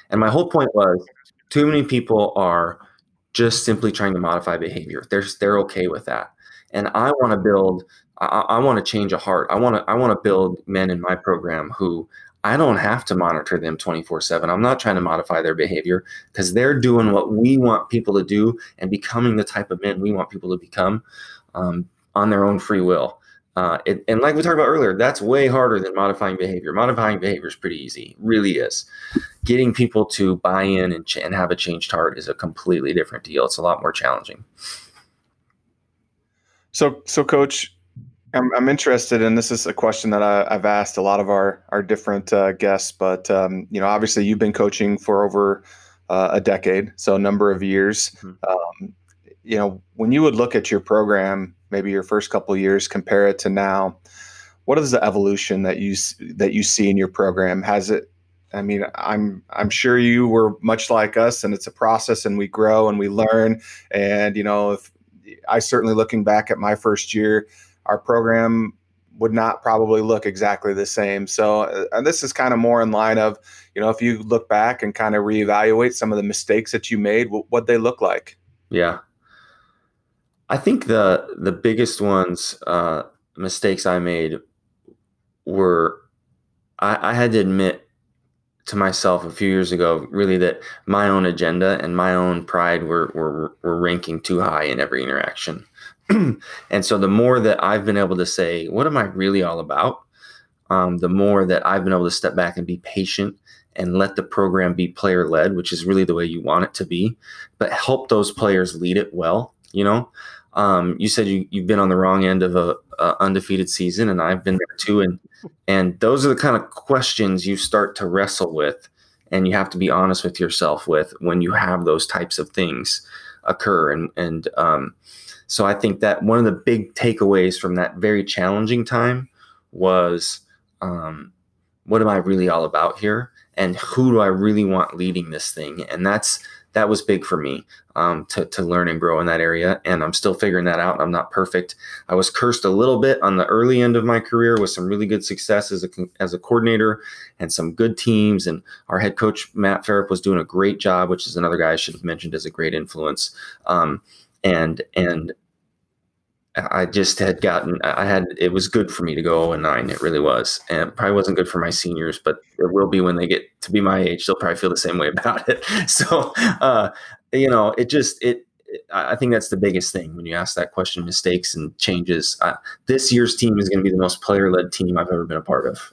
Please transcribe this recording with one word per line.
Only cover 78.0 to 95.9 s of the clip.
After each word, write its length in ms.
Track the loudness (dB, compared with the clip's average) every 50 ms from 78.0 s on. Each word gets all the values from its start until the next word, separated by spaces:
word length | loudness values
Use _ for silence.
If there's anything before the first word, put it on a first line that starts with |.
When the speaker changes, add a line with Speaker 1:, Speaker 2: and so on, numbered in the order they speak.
Speaker 2:
like? 380 | 0 0 0 -2 -6 -12 -20 _ _ _ _ _ _ -4
Speaker 1:
Yeah. 280 | 0 0 0 0 0 -4 -10 _ _ _ _ _ _ -20 _ _ _ _ _ _ _ _ _ _ _ _ _ _ _ _ _ _ _ _ _ -6
I 80 | -4
think 300 | -2 0 0 0 0 0
the, 400 | 0 2 4 4 4 4 2 0 -6 -10 -6
the 140 | -4 -4
biggest 480 | -2 0 0 0 2 2 0 0 -2 -2
ones, 580 | 0 2 2 2 2 0 -2 -6 -8 -10 -10 -8 -6
uh, 380 | -2 -2 0 0 0 -2 -4 -6 -10 _ _ _ _ _
mistakes 500 | -10 -8 -8 -4 -2 0 0 0 0 0
I 120 | 0 0 0
made 400 | 0 -2 -2 -2 -2 -4 -4 -8 -12 _ _ _ _ _ _ _ _ -20 _ _ _ _ _ _ _ _ _ _ _
were, 560 | -4 0 2 2 2 4 2 2 0 -2 -6 _ _ _ _ _ _ _ _ _ _ _ _ _ _ _ -2
I, 300 | -2 0 0 0 -2 0
I 40 | 0
had 180 | 2 2 2
to 60 | 4 2
admit 500 | 2 2 2 2 2 0 -2 -4 _ _ _ _ _ _ _ _ _ _ _ _ _ _ _ _ _
to 100 | -6 -4
myself 480 | -2 0 0 0 0 2 2 2 0 -2
a 60 | -6
few 180 | -6 -2 0 2
years 240 | 2 2 2 0
ago, 340 | 0 0 2 2 0 0 -4 -4
really, 280 | -2 0 0 2 2 2
that 220 | 2 0 0 -4 -10 -18 -20 -12 _
my 220 | -2 0 0 2 2
own 180 | 2 2 2
agenda 520 | 0 0 0 -2 -2 0 2 2 0 0 0
and 140 | -2 -2 -2
my 180 | 0 0 2 2
own 300 | 2 2 0 0 -2 -4
pride 400 | -4 -2 0 0 0 0 -2 -2
were, 260 | -2 -2 -2 -2 -4 -4
were, 420 | -4 -4 -4 -4 -6 -8 -8 -10 _
were 180 | -4 -2 0 0
ranking 400 | 0 0 0 -2 -4 -6 -8 -8
too 200 | -4 -2 -2 0
high 240 | 0 0 -2 -2 -2
in 160 | -2 -2 -2
every 220 | -2 -2 -4 -4
interaction. 640 | -4 -4 -4 -4 -4 -4 -6 -8 -10 -10 -10 -12 -14 _ _ -20 -20 -20